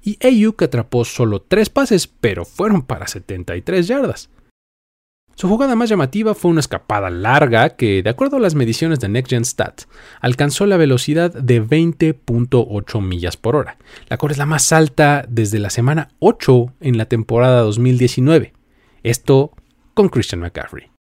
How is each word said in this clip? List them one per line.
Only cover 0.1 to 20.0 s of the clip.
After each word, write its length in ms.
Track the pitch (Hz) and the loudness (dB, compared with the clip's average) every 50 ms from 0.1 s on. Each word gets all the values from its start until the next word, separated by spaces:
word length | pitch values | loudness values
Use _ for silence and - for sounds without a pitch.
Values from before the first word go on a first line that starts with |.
| 208 _ - | -8 _ 2
Ayuk 380 | 254 262 214 208 220 220 - | 2 4 4 2 2 2 0
atrapó 420 | 175 - - 120 113 _ - 120 120 | -2 -2 0 -4 -4 _ -2 -2 -2
solo 380 | - - - 123 110 104 98 | -2 -2 -2 0 0 0 -4
tres 260 | _ _ 185 208 214 - | _ _ 0 0 0 0
pases, 380 | _ 277 277 - 220 175 - | _ -2 0 2 0 0 0
pero 380 | - _ _ - 110 95 90 85 | -4 _ _ -4 -4 -4 -4 -10
fueron 380 | - - - 190 220 208 175 | -12 -6 -4 0 0 0 0
para 260 | 127 - 127 - 95 - | -2 -4 -10 -10 -10 -14
setenta 480 | - 98 - - 98 90 87 - 85 | -14 -14 -12 -12 -12 -10 -8 -8 -10
y 60 | 90 | -8
tres 260 | - - 180 185 170 180 | -6 -2 -2 -2 0 0
yardas. 420 | 254 285 262 180 - - - _ _ _ _ _ _ _ _ _ _ _ _ _ _ _ _ _ _ _ _ _ _ | -2 -2 -2 -4 -6 -8 -14 _ _ _ _ _ _ _ _ _ _ _ _ _ _ _ _ _ _ _ _ _ _
Su 120 | - - 185 | -6 0 0
jugada 260 | 214 226 277 269 240 | 0 2 2 0 2
más 160 | 226 240 226 | 0 0 0
llamativa 460 | 214 185 139 131 135 208 220 220 208 | 0 0 0 -2 -2 -2 -2 -2 -2
fue 160 | 208 - 175 | 0 0 0
una 80 | 170 156 | 2 2
escapada 500 | 139 - - - _ - 107 104 98 92 | -2 -4 -8 -10 _ -4 -2 -2 -2 -4
larga 600 | 87 90 95 113 131 147 151 123 113 113 123 160 | -6 -4 0 2 4 4 4 4 4 2 2 2
que, 340 | - - 123 107 98 95 92 | 0 -2 0 0 0 0 0
de 60 | 107 | -2
acuerdo 260 | 123 - 262 277 285 | -2 -2 -2 -2 0
a 40 | 269 | 0
las 140 | 226 180 156 | 0 0 2
mediciones 460 | 143 127 113 117 - 160 165 160 131 | 0 0 0 -2 -2 -2 -2 -2 -2
de 80 | 117 98 | -2 -2
Next 220 | 104 123 131 - | -2 -4 -2 -2
Gen 140 | 131 120 113 | -2 -2 -2
Stat, 380 | - - - 104 - - - - _ _ - - - - - | -4 -4 -4 -6 -6 -6 -16 -20 _ _ -20 -20 -20 -14 -4
alcanzó 440 | - 123 123 131 139 147 147 - 202 | -2 -2 0 0 0 -2 0 0 0
la 120 | 208 196 | 2 4
velocidad 580 | 175 160 139 131 123 - 147 147 165 170 175 175 | 4 4 2 2 0 0 -2 0 0 0 -2 -4
de 240 | 156 135 120 123 120 | -4 0 2 2 2
veinte 560 | 107 113 151 160 165 170 160 _ 165 160 156 | 2 2 2 2 2 0 0 _ 0 -2 -2
punto 500 | _ _ - 120 117 120 123 - 123 117 - | _ _ -2 -2 -2 0 2 0 0 0 0
ocho 300 | 107 101 101 - - 110 | -6 -8 -8 -6 -6 -4
millas 360 | 98 92 90 87 87 87 - | -4 -2 -4 -4 -4 -6 -8
por 200 | _ - 117 131 | _ -4 -2 -2
hora, 200 | 147 - - - _ _ _ - - - - | -2 -4 -6 -12 _ _ _ -20 -20 -10 -10
la 80 | - | -6
cual 140 | - - 143 | -4 -4 -4
es 80 | 147 135 | -4 -4
la 80 | 143 | -2
más 240 | 147 160 143 - - | -2 -2 -2 0 2
alta 560 | 165 160 160 147 - - 151 143 147 139 127 - | 4 4 2 2 2 2 4 4 4 0 -2 -4
desde 300 | 120 117 110 101 107 110 | -2 -2 -2 0 -2 -2
la 120 | 104 101 | -4 -2
semana 400 | - 123 117 131 156 160 - _ _ _ | -2 0 0 0 0 -2 -4 _ _ _
ocho 520 | - 202 - - - - 131 123 120 123 _ _ | 0 0 0 2 2 2 4 4 2 -2 _ _
en 160 | - 135 123 | -2 -2 0
la 100 | 113 110 | 0 0
temporada 560 | - 123 113 110 - 117 117 123 127 127 123 | -2 -2 -4 -2 -2 0 2 4 4 4 4
dos 180 | 113 107 104 117 | 2 2 0 0
mil 180 | 120 127 127 123 | 2 2 2 2
diecinueve. 540 | 127 120 - - 127 143 165 151 - - _ _ _ _ _ _ _ _ _ _ | 2 0 0 0 2 4 4 2 2 0 _ _ _ _ _ _ _ _ _ _
Esto 480 | - 113 117 - _ - 135 135 143 151 _ - _ _ _ _ _ _ _ | -4 -4 -4 -4 _ 2 4 4 4 0 _ -20 _ _ _ _ _ _ _
con 140 | - | 0